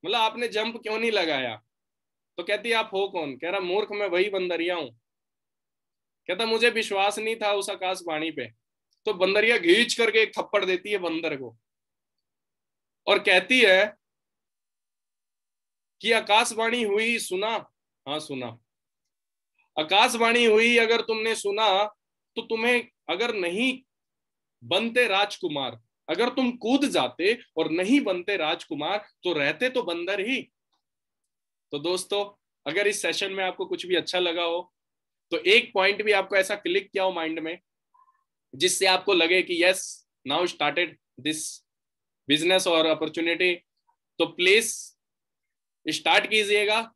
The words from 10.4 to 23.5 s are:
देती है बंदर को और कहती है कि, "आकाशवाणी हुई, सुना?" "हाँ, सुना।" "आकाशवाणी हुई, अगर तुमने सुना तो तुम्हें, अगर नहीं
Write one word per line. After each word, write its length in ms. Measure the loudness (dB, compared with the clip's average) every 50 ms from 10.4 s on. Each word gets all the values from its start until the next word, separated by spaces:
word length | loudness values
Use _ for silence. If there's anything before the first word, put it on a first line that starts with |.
| -6 -2 0 0 0
देती 240 | 0 -2 -2 -2 -4
है 80 | -4 -2
बंदर 380 | -2 -2 -4 -4 -4 -4 -6
को 220 | -6 -10 -14 -16 _ _ _ _ _ _ _ _ _ _ _ _ _ _ _ _ _ _ _ _ _ _ _ _ _ _ _ _ _ _ 0
और 120 | 0 2
कहती 400 | 4 4 4 4 4 4 4 6
है 360 | 6 8 8 6 4 2 -2 _ _ _ _ _ _ _ _ _ _ _ _ _ _ _ _ _ _ _ _ _ _ _ _ _ _ _ _ _ _ _ _ _ _ _ _ _ _ _ _ _
कि, 100 | 0 2
"आकाशवाणी 720 | 2 2 4 4 4 4 4 2 0 -2 0 0 0 0 0
हुई, 360 | 0 2 2 2 2 0 -2
सुना?" 520 | -4 -4 -4 -4 -2 -2 -2 -4 -6 _ _ _ _ _ _ _ _ -6
"हाँ, 120 | -6 -6
सुना।" 400 | -6 -8 -10 -8 -8 -10 -12 -14 _ _ _ _ _ _ _ _ _ _ _ _ _ _ _ _ _ _ _ _ _ _ _ -6
"आकाशवाणी 680 | -4 2 4 4 4 4 2 2 0 2 4 4 4
हुई, 320 | 6 6 6 6 6 4 4
अगर 240 | 4 4 2 0
तुमने 340 | 0 -2 -4 -2 -2 -2 -4
सुना 500 | -2 -4 -4 -2 0 2 2 2 2 0 -2 -4 _ _ _ _ _ _ _ _
तो 60 | -12
तुम्हें, 460 | -8 -6 -4 -2 0 2 0 0 -2 -4 _ _ _ -6
अगर 260 | -4 -2 -2 -4 -2
नहीं 480 | -4 -4 -4